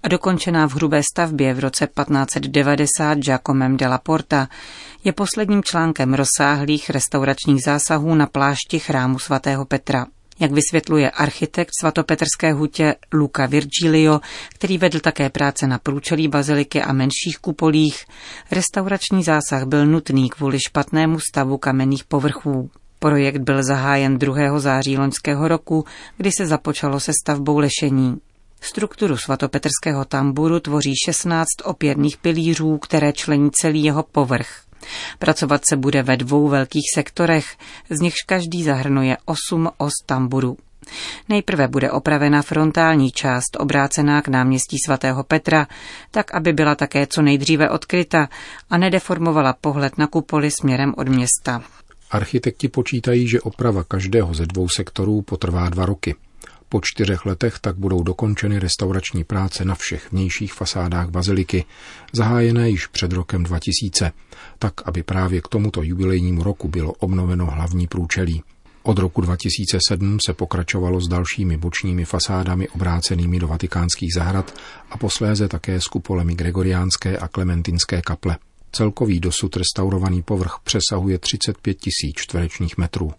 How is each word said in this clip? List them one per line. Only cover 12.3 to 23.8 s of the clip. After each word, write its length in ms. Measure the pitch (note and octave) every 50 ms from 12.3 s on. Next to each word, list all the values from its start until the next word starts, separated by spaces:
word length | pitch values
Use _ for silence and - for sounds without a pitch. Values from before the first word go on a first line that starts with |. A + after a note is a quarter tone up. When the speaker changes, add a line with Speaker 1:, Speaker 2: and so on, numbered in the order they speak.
| - - - D#3+
Speaker 1:
hutě 420 | D3+ C#3+ D3+ C#3+ - - D#3 D3+ C#3 - - _
Luca 340 | - D#3 D3 C#3 - D3 C3+
Virgilio, 760 | B2+ C#3 D3 D3 C#3 - - E3+ D#3+ D#3 D#3+ D#3 D#3 D3+ D3 - - - - - - -
který 240 | - - F#3 F#3+ E3+
vedl 220 | F#3 F3+ D3 D#3+
také 300 | - E3 - - C#3+ C3+
práce 360 | - - D3 C#3+ C#3 - D#3
na 120 | C3+ B2+ A#2+
průčelí 500 | - - C#3 C#3+ - - E3+ D3+ D#3+ D3+
baziliky 540 | C#3 C#3+ C#3 C#3+ D3+ C#3+ C#3+ - - D3
a 100 | - -
menších 460 | C#3 C3 C3 C#3 C3+ - - F3 D3+ -
kupolích, 640 | - - D3+ - E3 D#3+ D3+ D#3 D#3 D3+ C#3 - - - - - - - - - - -
restaurační 720 | - F3+ F3+ - - G3+ F#3+ G3 G3 F#3+ - - G3 F#3+ E3+
zásah 400 | E3 D#3 D3+ D3 - C#3+ C3+ C3
byl 220 | C3 C#3+ D3 D3
nutný 440 | D3 D#3 E3 D3+ - C3+ C3+ C3 B2
kvůli 280 | - - D3+ C#3 C3+ C3+
špatnému 580 | - - _ D3 C#3 - - D#3 D#3+ D#3+ E3 D#3+
stavu 380 | D#3 - - C#3+ C3+ C3 C#3 C3+
kamenných 460 | - C#3 C3 C3 C3 C3+ C#3 C3 -
povrchů. 680 | _ - C#3+ C3 D3 C3+ - - D3+ C#3 C3 B2+ C3+ _ - - - _ _
Projekt 400 | - D3+ D3 C#3+ C#3 C#3 C#3 C#3
byl 240 | C3 C3+ C#3 C3+
zahájen 560 | C3+ C3 C#3 C3+